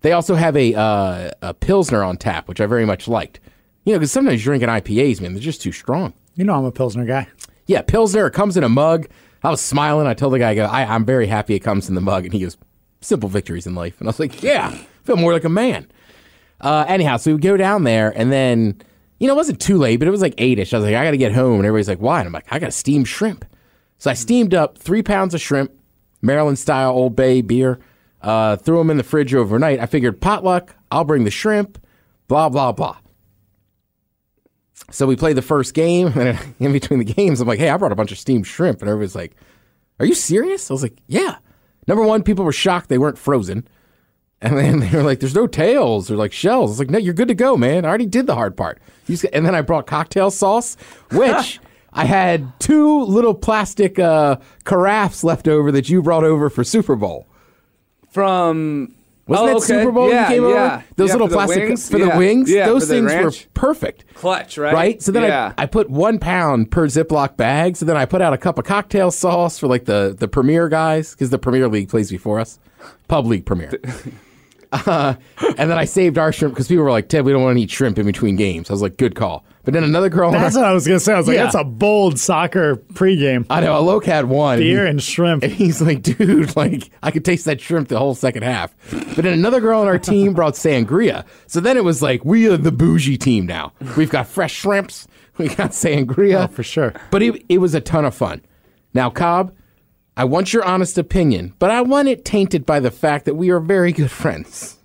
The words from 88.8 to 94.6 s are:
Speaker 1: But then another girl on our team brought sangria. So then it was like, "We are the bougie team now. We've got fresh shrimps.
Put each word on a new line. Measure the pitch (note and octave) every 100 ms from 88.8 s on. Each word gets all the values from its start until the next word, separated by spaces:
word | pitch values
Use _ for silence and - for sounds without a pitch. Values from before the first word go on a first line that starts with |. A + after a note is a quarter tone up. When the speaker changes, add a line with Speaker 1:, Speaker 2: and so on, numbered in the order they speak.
| -
Speaker 1:
But | - - - F3
then |
another | E3 G3 B3+
girl | A3 A3
on | G3+
our | F3+
team | - G3+ G3
brought | E3+ D#3
sangria. | - D#3+ C3+ F#3+ F#3 A3 F#2 - - _
So | E3+
then | G3+ C4
it |
was | F#3 D3
like, | C#3 B2
"We | C#3 A3 A3+
are | E3+
the | D3+
bougie | B2+ E3 E3 C#3 C3+
team | B2+ A2+ F2+
now. | E2 D2 _ C3+ B2
We've | D#3
got | D3 B2
fresh | - E3
shrimps. | -